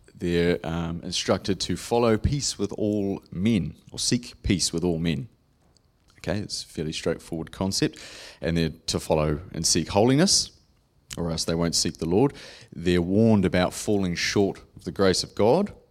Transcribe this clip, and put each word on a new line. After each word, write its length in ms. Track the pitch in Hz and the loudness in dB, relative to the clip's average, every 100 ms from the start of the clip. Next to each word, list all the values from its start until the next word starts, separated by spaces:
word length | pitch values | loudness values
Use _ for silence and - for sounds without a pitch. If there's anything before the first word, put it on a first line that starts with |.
| - | -20
they're, 460 | - 90 87 87 87 - | -8 0 2 2 2 -2
um, 340 | 82 82 85 | -4 -4 -6
instructed 580 | - 87 - 98 - 92 | -6 -4 0 0 0 -4
to 160 | - 87 | -4 -6
follow 400 | - 120 120 110 | 0 2 4 2
peace 420 | - 143 123 - | 2 -2 -4 -4
with 140 | 101 | -6
all 480 | - 104 104 101 95 - | -2 -2 0 -2 -4 -8
men, 440 | 82 101 110 76 - - | -2 0 2 0 -8 -14
or 80 | - | -6
seek 440 | - 127 - - | -2 -2 -4 -8
peace 300 | - 95 - | 0 0 0
with 100 | 85 | -2
all 160 | 90 82 | 0 0
men. 300 | 85 78 127 _ _ _ _ _ _ _ _ _ | 0 -2 -6 _ _ _ _ _ _ _ _ _
Okay, 220 | - 98 | -6 -4
it's 240 | 95 - | -4 -10
a 40 | - | -10
fairly 240 | - 78 | -8 -6
straightforward 600 | 80 - - - 82 80 | -4 -4 -4 -6 -8 -8
concept. 480 | - 95 95 156 - - - - - | -4 -4 0 -2 -4 -14 -18 -20 -8
And 160 | - 85 | -2 0
they're 140 | 80 78 - | 0 -4 -6
to 120 | 92 | -6
follow 400 | - 80 76 76 - | 0 2 2 -2 -6
and 120 | - 82 | -4 0
seek 240 | 90 78 | 0 2
holiness, 600 | 101 117 135 196 - - - _ _ _ _ _ - | 4 4 4 4 2 0 -8 _ _ _ _ _ -6
or 120 | 85 | -4
else 140 | 82 | -4
they 120 | - 85 | -2 0
won't 200 | 85 - | 0 0
seek 220 | 90 - | -2 -4
the 100 | 80 | 0
Lord. 240 | 92 139 - - - - | 2 2 0 -12 -20 -18
They're 280 | - 85 90 | -4 0 2
warned 440 | 87 98 113 107 90 | 2 4 6 6 4
about 280 | 90 90 | 4 2
falling 420 | - - 104 92 85 | 0 -2 0 0 -2
short 440 | - 107 98 - - - | -2 2 2 0 -14 -14
of 80 | |
the 80 | - | -10
grace 320 | 85 95 90 | 2 4 2
of 120 | - - | -2 0
God 380 | 104 156 208 - _ | 4 4 2 -6 _